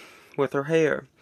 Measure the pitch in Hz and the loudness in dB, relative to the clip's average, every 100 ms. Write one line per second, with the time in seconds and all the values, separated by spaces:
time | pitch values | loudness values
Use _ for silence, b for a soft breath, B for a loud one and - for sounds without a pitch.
0 | B B B - 135 143 143 165 151 - | B B B -4 -2 -2 0 2 2 0
1 | 135 B | -6 B